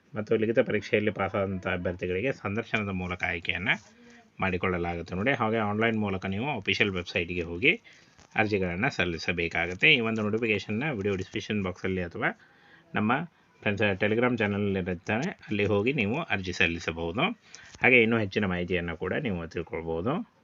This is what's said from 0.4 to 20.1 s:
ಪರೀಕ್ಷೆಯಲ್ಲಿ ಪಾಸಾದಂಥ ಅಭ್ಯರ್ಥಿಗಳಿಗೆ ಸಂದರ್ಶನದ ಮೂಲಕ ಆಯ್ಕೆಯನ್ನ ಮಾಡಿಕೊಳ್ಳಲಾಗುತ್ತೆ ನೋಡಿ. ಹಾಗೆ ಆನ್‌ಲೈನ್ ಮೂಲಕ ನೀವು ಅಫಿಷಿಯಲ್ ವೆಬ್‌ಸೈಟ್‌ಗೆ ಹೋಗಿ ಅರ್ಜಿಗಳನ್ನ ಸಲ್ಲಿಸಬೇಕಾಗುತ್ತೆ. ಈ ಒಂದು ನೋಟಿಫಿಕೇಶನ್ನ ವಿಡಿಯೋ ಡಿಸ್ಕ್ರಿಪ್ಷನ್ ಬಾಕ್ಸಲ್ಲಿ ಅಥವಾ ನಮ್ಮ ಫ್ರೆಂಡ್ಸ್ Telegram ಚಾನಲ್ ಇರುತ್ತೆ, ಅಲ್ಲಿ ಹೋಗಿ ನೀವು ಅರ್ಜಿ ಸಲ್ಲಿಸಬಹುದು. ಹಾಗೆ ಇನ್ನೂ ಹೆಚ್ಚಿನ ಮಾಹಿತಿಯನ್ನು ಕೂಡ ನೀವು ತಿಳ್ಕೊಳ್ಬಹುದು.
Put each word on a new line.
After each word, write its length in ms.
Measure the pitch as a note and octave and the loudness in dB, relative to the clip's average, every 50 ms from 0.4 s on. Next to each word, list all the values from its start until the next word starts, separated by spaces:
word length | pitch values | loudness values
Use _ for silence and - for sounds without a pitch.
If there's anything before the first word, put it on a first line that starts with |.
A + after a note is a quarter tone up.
| A2 G#2+ A#2 C3 | 2 2 4 4
ಪರೀಕ್ಷೆಯಲ್ಲಿ 520 | A#2 A2 A2 G#2+ G2 - - G#2+ G#2 G#2+ | 2 2 2 -2 0 2 2 2 2 2
ಪಾಸಾದಂಥ 560 | G2+ - G2 F#2 - G#2+ G2 F#2+ G2 F#2 F2+ | 0 0 -2 0 0 0 0 0 -2 -2 -2
ಅಭ್ಯರ್ಥಿಗಳಿಗೆ 640 | F#2+ F#2 F#2 F2 F#2+ F2 F2+ - F2+ F2+ F#2 G#2+ C3+ C3 | -2 -2 0 0 -2 -2 -2 -2 -2 -2 0 0 -2 -2
ಸಂದರ್ಶನದ 560 | - - G2+ G2 A2 A2+ - - A2 G#2 G2 | -4 -4 -4 -4 -4 -4 -2 -2 -2 -2 -2
ಮೂಲಕ 360 | F#2+ F#2 F2+ F2+ F2+ F2+ - | -2 -4 -4 -4 -4 -4 -4
ಆಯ್ಕೆಯನ್ನ 440 | F2+ F2+ E2+ E2+ - F2+ F2+ F2+ A#2 D#3 G#3 - - - - - - - - - _ _ - | -4 -4 -4 -4 -4 -4 -2 -2 -2 -2 -2 -4 -12 -20 -20 -20 -20 -20 -20 -20 _ _ -4
ಮಾಡಿಕೊಳ್ಳಲಾಗುತ್ತೆ 720 | - F#2+ F2+ F2 - F#2+ F2+ F2 E2+ E2+ E2+ E2+ E2 - F2 | -2 -2 0 0 0 0 0 0 -2 -4 -4 -6 -6 -6 -4
ನೋಡಿ. 180 | F2+ G2+ C3 C#3 | -2 0 0 0
ಹಾಗೆ 240 | - A#2+ G#2+ A2 | 0 0 0 0
ಆನ್‌ಲೈನ್ 440 | A2+ G#2+ G#2 G#2 G#2+ A2+ A#2 A2+ A2 | 0 0 0 0 2 2 2 2 0
ಮೂಲಕ 260 | G#2+ G2+ F#2+ F#2 - | 0 0 -2 -2 -2
ನೀವು 300 | F#2+ F#2+ G2+ A#2+ D3 C#3+ | -4 -4 -2 -4 -4 -4
ಅಫಿಷಿಯಲ್ 340 | A2 F#2 - F#2+ - A2+ G#2 | -4 -2 0 2 2 2 2
ವೆಬ್‌ಸೈಟ್‌ಗೆ 520 | F#2+ F2+ E2+ - - G2+ E2+ E2+ F2+ F2 E2 | 2 -2 -4 -4 -2 -4 -2 -2 -2 -4 -4
ಹೋಗಿ 380 | E2 E2+ F2 G#2+ D3 F3 - - - - - - - - - - - - | -4 -4 0 2 2 2 2 -2 -14 -20 -20 -20 -20 -20 -20 -20 -6 0
ಅರ್ಜಿಗಳನ್ನ 540 | - A2 G#2 G#2+ G2 F#2 F2+ F2 F2+ A2 C#3+ | 0 0 2 2 0 0 0 0 0 0 0
ಸಲ್ಲಿಸಬೇಕಾಗುತ್ತೆ. 1040 | - - F2+ F2 E2+ D#2+ - - F2+ E2+ E2+ E2+ - E2+ E2+ E2+ F2+ F2+ - D#3 D#3 | 0 0 0 0 0 -2 -2 -2 -2 0 -2 -2 0 -2 -2 -2 0 4 6 6 6
ಈ 60 | C3 | 6
ಒಂದು 220 | A2+ A2+ A2+ A2 G#2+ | 4 2 0 0 0
ನೋಟಿಫಿಕೇಶನ್ನ 640 | G#2 G2+ A2+ B2 A2+ G#2+ G2+ - - G#2+ G#2+ C3+ D#3+ C#3+ | 0 0 2 2 2 0 0 0 -2 -4 -2 -2 -2 -2
ವಿಡಿಯೋ 240 | G#2 G2 G#2 G2 | -2 0 0 0
ಡಿಸ್ಕ್ರಿಪ್ಷನ್ 480 | F#2 F#2 - - - - - A2 G#2 F#2+ | -2 -2 -4 -6 -6 -4 -2 -2 -2 -2
ಬಾಕ್ಸಲ್ಲಿ 380 | F#2 F2 - - F#2+ F#2+ F#2 F2 | -2 -4 -4 -2 -2 -2 -2 -2
ಅಥವಾ 240 | F2 - - B2 D#3+ - - - - _ _ - - - - - _ - | -4 -4 -4 -4 -4 -4 -6 -12 -20 _ _ -20 -20 -20 -20 -14 _ -2
ನಮ್ಮ 180 | - G#2+ G#2+ B2 C#3 E3+ - _ _ _ _ _ _ | 0 2 2 2 0 -2 -6 _ _ _ _ _ _
ಫ್ರೆಂಡ್ಸ್ 420 | - G#2+ G2+ G#2 A2+ G#2 G2 F#2+ A2 | -2 0 0 2 2 2 2 2 2
Telegram 360 | G#2 A2 A2+ A#2+ B2 B2 A2 | 2 4 4 4 2 4 2
ಚಾನಲ್ 380 | A2 G2+ G2+ G2+ G#2 G2+ F#2+ | 2 2 2 2 0 0 0
ಇರುತ್ತೆ, 360 | F#2+ F#2 F2 F2+ F2 - - G#2+ | 0 0 -2 -4 -4 -2 -2 -2
ಅಲ್ಲಿ 500 | A2+ C#3 F#3 - - - - G#2+ G2+ G#2 | 0 -2 -2 -6 -8 -8 -4 -2 0 2
ಹೋಗಿ 280 | G2+ G#2+ G2+ G2+ B2 C#3+ | 2 2 2 2 2 0
ನೀವು 300 | D3 G#2+ G2 A2+ D3+ E3+ | 0 0 0 0 -2 -4
ಅರ್ಜಿ 300 | - G2+ G2+ F#2 F#2 E2+ | -4 -4 -4 -4 -4 -2
ಸಲ್ಲಿಸಬಹುದು. 680 | - - E2+ E2+ E2 - - E2 E2 E2 E2+ E2+ A2 D3+ G3+ B3 - _ - - - - - - - - | 0 2 2 0 0 -4 -4 -4 -2 -2 -2 0 0 0 0 -2 -4 _ -20 -20 -20 -20 -20 -4 2 4
ಹಾಗೆ 200 | A#2+ B2+ B2 A2+ | 6 8 8 8
ಇನ್ನೂ 160 | A2 A#2 A2+ | 6 4 2
ಹೆಚ್ಚಿನ 260 | G#2+ G2 - A#2+ G#2+ | 0 0 0 0 0
ಮಾಹಿತಿಯನ್ನು 520 | F#2+ F2+ F2 F2 F2 F#2 F2 E2+ E2+ E2 | 0 0 0 -2 0 0 0 0 -2 -4
ಕೂಡ 160 | - F#2 F#2 G#2 | -4 -4 -2 -2
ನೀವು 360 | B2 D3+ A#2+ F#2+ F2 E2 D#2+ | -2 -2 -2 -2 -4 -4 -6
ತಿಳ್ಕೊಳ್ಬಹುದು. 800 | - F2+ E2 - - E2+ E2 E2 E2 E2 F2+ A2+ | -6 -6 -6 -6 -6 -6 -4 -4 -4 -2 -2 -2